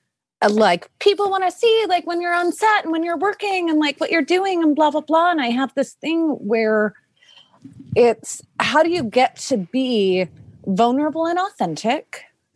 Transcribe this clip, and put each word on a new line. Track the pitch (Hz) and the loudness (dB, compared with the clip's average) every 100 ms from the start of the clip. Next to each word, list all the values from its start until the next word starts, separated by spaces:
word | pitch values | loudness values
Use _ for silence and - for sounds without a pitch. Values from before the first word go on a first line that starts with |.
| _ _ _ - | _ _ _ -2
uh, | 208 | 0
like, | 214 208 175 - - | 4 2 2 -4 -2
people | 403 370 403 | 0 2 0
wanna | 381 370 | -2 -2
see, | - 466 453 403 | 0 2 2 2
like, | 349 349 | -2 -2
when | 339 | -6
you're | 349 | -2
on | 349 349 | -2 -2
set | - 427 427 | 0 2 2
and | 320 | 0
when | 320 | -4
you're | 339 339 | -4 -2
working | 392 - 403 381 339 | -2 -2 -4 -2 0
and, | 302 | 0
like, | 294 285 | 0 -2
what | 320 | -2
you're | 330 | -2
doing | 269 359 392 349 | 0 0 0 0
and | 311 285 | 2 2
blah, | 302 | 2
blah, | 294 | 0
blah. | 294 320 349 | 0 2 2
And | 330 | 0
I | 240 | 0
have | 240 269 - | -2 -2 -4
this | - - | -6 -6
thing | 294 330 320 - | -4 -2 -2 -2
where | 202 226 220 214 208 - _ _ _ - _ _ - - - - | -2 0 2 2 0 -4 _ _ _ -20 _ _ -20 -20 -4 2
it's, | 233 220 - - - - | 4 2 -6 -16 -10 -6
how | 202 285 | 0 2
do | 330 | 2
you | 349 | 0
get | 226 247 254 - | -2 0 0 -2
to | - 233 | -4 -4
be | 170 262 254 226 190 185 180 - - - - | -2 -4 0 0 2 0 -2 -8 -20 -12 -4
vulnerable | 185 240 262 302 320 330 | 2 2 2 -2 -2 -2
and | 349 | -2
authentic | 392 - 180 147 220 285 - - - _ _ | -4 -4 -6 -4 -4 -4 -6 -20 -20 _ _